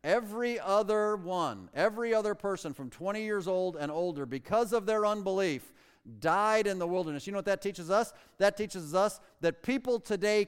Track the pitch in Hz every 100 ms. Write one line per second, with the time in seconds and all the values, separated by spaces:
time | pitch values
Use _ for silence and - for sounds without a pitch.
0 | 147 214 214 220 240 233 185 202 208 214
1 | 214 214 175 180 156 101 92 - 196 214
2 | 233 220 208 208 202 190 160 139 131 -
3 | 180 214 220 208 180 185 185 160 147 151
4 | 175 147 131 131 - 208 233 226 196 220
5 | 208 208 196 190 190 135 - _ _ _
6 | - 110 160 180 214 220 202 190 170 185
7 | 165 143 196 202 196 190 196 180 165 202
8 | 226 - - _ 196 202 208 185 156 170
9 | 202 - - _ 165 165 - 262 254 240
10 | - 202 208 214